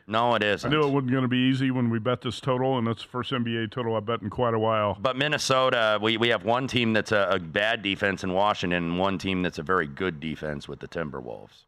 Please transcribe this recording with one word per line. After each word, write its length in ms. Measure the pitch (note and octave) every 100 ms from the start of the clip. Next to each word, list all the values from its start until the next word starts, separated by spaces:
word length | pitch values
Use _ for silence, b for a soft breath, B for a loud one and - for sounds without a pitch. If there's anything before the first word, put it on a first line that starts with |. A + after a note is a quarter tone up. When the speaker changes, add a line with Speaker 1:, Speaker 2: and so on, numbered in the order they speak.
| -
Speaker 1:
No, 260 | A2+ A#2+
it 80 | A2
isn't. 260 | G#2 G2 A#2+
Speaker 2:
I 60 |
knew 80 | D3+
it 60 | C#3+
wasn't 220 | C#3 B2
gonna 160 | C3 B2
be 200 | B2+ C3
easy 220 | C3 C3+
when 200 | B2+ A#2+
we 100 | A2+
bet 220 | B2 B2
this 180 | B2 -
total, 360 | C#3 B2+ C3 B2+
and 80 | A2+
that's 140 | A2
the 40 | -
first 240 | B2+ A#2
N 120 | B2+
B 120 | A#2 A2+
A 120 | A2
total 260 | C3+ A#2
I 60 | A2
bet 200 | G#2 A#2
in 80 | G#2
quite 220 | - A#2+
a 60 | A2+
while. 400 | A2 A2 G#2 G2
Speaker 1:
But 140 | C3 B2+
Minnesota, 800 | D3 C#3 - C3 C3 B2 A2 G#2+
we, 140 | A2 A2
we 100 | A#2+
have 140 | G#2+
one 220 | G2 B2 C3+
team 260 | B2 A2+
that's 200 | A2 -
a, 160 | G#2 F#2
a 80 | F#2+
bad 440 | E2 G2+ G#2+ A#2
defense 420 | G2 F#2 G2+ F#2
in 80 | F#2+
Washington 500 | F2+ G#2 G2+ F2+ F2
and 160 | E2+ F2
one 200 | G2 F#2
team 240 | G2 F#2
that's 160 | F2 E2
a 20 |
very 240 | D2 F#2 D2+
good 320 | C#2 F#2 D2+
defense 480 | D#2 C#2+ D#2 C#2+ -
with 140 | C#2
the 80 | C#2
Timberwolves. 800 | F2 D2+ C2 A#1+ G#1 G1+ -